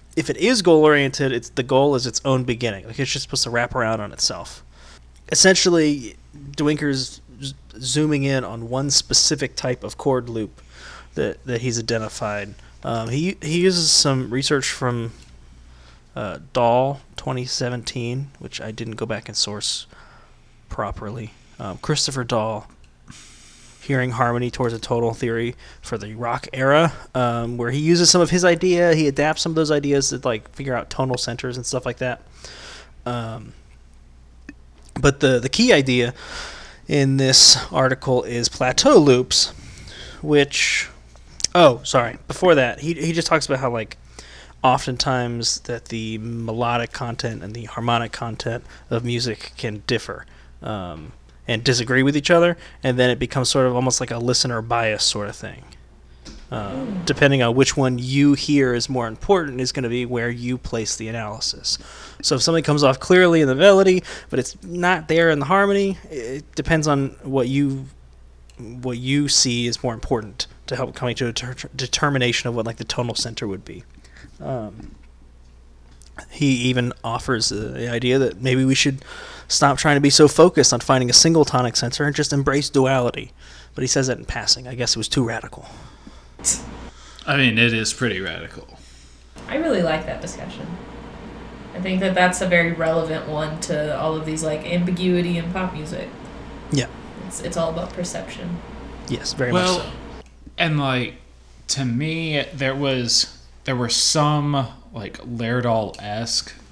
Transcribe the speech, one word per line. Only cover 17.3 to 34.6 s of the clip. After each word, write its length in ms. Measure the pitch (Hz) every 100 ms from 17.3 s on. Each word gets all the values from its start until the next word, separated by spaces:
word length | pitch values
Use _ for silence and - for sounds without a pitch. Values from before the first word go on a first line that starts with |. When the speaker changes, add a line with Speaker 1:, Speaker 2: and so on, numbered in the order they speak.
| 131 123
Speaker 1:
seventeen, 840 | - 123 123 110 127 117 127 139 -
which 200 | 123 -
I 120 | 110
didn't 240 | 110 113 107
go 100 | 107
back 240 | 107 -
and 80 | 104
source 500 | - 104 - - - - - - - - - - -
properly. 640 | - 104 - 107 104 107 - - -
Um, 180 | 110 90
Christopher 460 | - 151 - 135 120
Dahl, 420 | 120 107 107 - - - _ - - - - - - - -
Hearing 300 | - 135 127
Harmony 400 | 117 123 120 123
Towards 220 | - 123
a 60 | 113
Total 340 | - 120 117
Theory 420 | 113 123 113 117 123 - -
for 160 | - 113
the 160 | 101 107
Rock 320 | 120 120 -
Era, 400 | 131 135 147 165 - - 131
um, 400 | 123 117 117 120
where 140 | 120
he 80 | 131
uses 300 | 156 170 175
some 100 | 180
of 80 | 165
his 140 | 180
idea, 500 | 180 170 185 175 175
he 140 | 160 151
adapts 340 | 139 147 156
some 100 | 175
of 20 | 160
those 160 | 151
ideas 380 | 151 143 139 135
to, 100 | 123 131
like, 240 | 110 -
figure 200 | - 135 123
out 140 | -
tonal 280 | - 131 123
centers 380 | - 117 127 123
and 80 | 120
stuff 200 | 131 127
like 120 | 120
that. 220 | 127 120 - - - - - - - - -
Um, 480 | 120 113 113 110 - - - - - - - - - - -